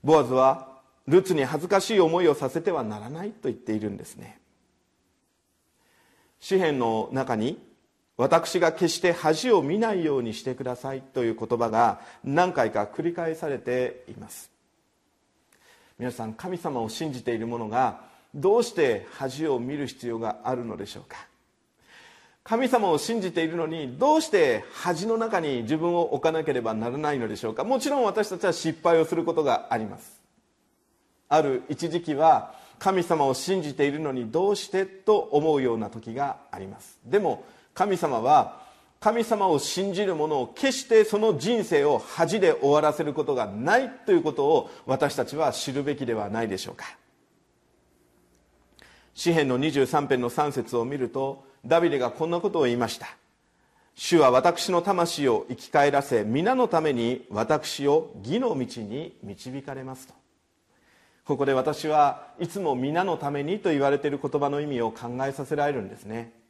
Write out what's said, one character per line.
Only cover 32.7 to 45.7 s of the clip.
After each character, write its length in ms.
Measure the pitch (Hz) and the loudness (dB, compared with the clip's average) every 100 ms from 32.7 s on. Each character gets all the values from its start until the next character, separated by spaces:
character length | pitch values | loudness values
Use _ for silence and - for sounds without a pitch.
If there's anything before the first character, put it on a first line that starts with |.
| - | -4
「神 240 | 196 190 | 0 0
様 240 | 170 160 139 | 0 2 2
を 60 | |
信 280 | 127 - 190 | 0 -2 -2
じ 140 | 151 135 | -2 0
て 120 | 143 | 0
い 40 | |
る 80 | 147 | 0
の 100 | 151 | -4
に 180 | 131 113 | -4 -2
ど 200 | 156 196 | 0 0
う 60 | 202 | -2
し 120 | - | -2
て」 140 | 190 190 | -4 -4
と 320 | - - 208 | -4 2 2
思 380 | - 147 156 143 | 4 2 2 2
う 60 | |
よ 140 | 127 113 | 0 -2
う 20 | |
な 120 | 104 | -4
時 240 | 113 113 | -10 -12
が 220 | 117 139 - - | -6 -6 -6 -14
あ 80 | 98 | -14
り 80 | 95 | -14
ま 140 | - | -16
す。 180 | - _ 117 | -20 _ 0
で 120 | 190 | 0
も、 280 | 180 113 - - _ | 2 -4 -8 -20 _
神 220 | - 202 180 | -4 -2 0
様 240 | 160 120 | 0 0
は、 420 | 120 151 117 - - - _ _ | 6 6 4 -6 -20 -20 _ _
神 240 | 214 233 | 0 0
様 240 | 226 220 190 | 0 2 2
を 100 | 147 | 2
信 360 | - - 196 | 0 -4 -4
じ 120 | 180 202 | -2 -2
る 100 | 160 | 0
者 260 | 151 147 | 0 -2
を 60 | 120 | -4
決 240 | - 269 | -2 -2
し 160 | 262 - | -2 4
て 160 | 226 214 | 6 6
そ 120 | 208 | 2
の 200 | 220 151 | 2 0
人 260 | 160 233 | 0 0
生 220 | 180 156 143 | 2 2 4
を 120 | 120 | 2
恥 440 | - - 165 214 | -2 -2 0 4
で 120 | 185 | 4
終 180 | 147 139 | 4 4
わ 100 | 147 | 4
ら 100 | 151 | 4
せ 140 | 147 151 | 0 -4
る 80 | |
こ 100 | 143 | -2
と 120 | 147 131 | -2 -2
が 100 | 101 | -2
な 320 | 104 135 226 | -4 2 2
い 120 | 269 - - | 0 -8 2
と 60 | |
い 60 | 175 | 2
う 60 | |
こ 100 | 156 | 2
と 120 | 147 139 | 0 4
を 240 | 156 - - - | 4 2 -14 -4
私 300 | 131 147 139 | 0 0 0
た 100 | 120 | -4
ち 120 | 143 | -2
は 160 | 151 | -2
知 180 | 113 - | -2 -6